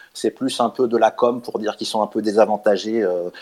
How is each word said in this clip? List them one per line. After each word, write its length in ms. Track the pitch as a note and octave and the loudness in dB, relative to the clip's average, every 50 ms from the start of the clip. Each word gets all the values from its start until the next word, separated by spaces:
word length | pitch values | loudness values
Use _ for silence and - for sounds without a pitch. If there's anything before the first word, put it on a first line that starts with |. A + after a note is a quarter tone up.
| - - _ | -20 -20 _
C'est 200 | - - D3+ - | -4 -4 -4 -4
plus 280 | - C3+ C3 - - | -2 -4 -4 0 0
un 80 | A#2+ A2+ | -2 -2
peu 180 | - - C3 | 0 0 -2
de 120 | A#2 A#2 A2+ | 0 2 4
la 120 | A2 A2 | 2 2
com 300 | - - B2 A#2+ B2 B2+ | 2 2 0 0 0 0
pour 180 | - - - - | -6 -6 -6 -4
dire 200 | G#2+ G#2+ - - | -4 -4 -6 -6
qu'ils 80 | A2 | -8
sont 160 | - - A2 G#2 | -6 -2 -2 -2
un 60 | G2+ | -2
peu 120 | - A#2 | -2 -4
désavantagés, 840 | G#2 G#2+ G2+ A2 G#2+ G2 G#2+ G2+ - G#2+ G2+ F#2 F#2+ A2 A2+ A#2 G#2 | -2 0 4 4 4 4 2 0 2 2 2 2 0 -2 -2 0 0
euh, 280 | F2+ F2+ F2 F2 F2+ - - | 0 0 -2 -4 -6 -8 -12